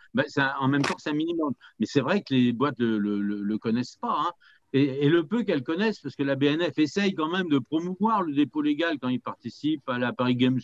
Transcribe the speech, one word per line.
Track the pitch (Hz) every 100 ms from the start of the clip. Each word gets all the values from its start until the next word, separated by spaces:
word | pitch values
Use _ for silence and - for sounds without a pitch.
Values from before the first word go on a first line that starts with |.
| -
bah, | 117 147
c'est | 143
un, | 135 139
en | 131
même | 143
temps, | 139 185
c'est | 156
un |
minimum. | 151 165 170 147 120 - -
Mais | 107
c'est | 143
vrai | 131 196
que | - 131
les | 123
boîtes | 117 139 139
le, | 117 107
le, | 104 101
le, | 101 104
le | 104 107
connaissent | 117 117 - -
pas, | 240 170
hein. | 160 - - _ _
Et, | 135 143 135 147
et |
le | 170 156
peu | 226
qu'elles | 202 156 127
connaissent, | 170 220 202
parce | 139 -
que |
la | 139 135
B |
N | 143 156
F | 170 151
essaye | 151 - 202
quand | 175 156
même | 185 180
de | 139
promouvoir | - 160 175 185 214 214
le | 170
dépôt | 139 143 156
légal | 147 147 165 143
quand | 127
ils | 127
participent | 120 101 120 - 147 151 -
à | 123
la | 123
Paris | 110 123 127
Games | 127 127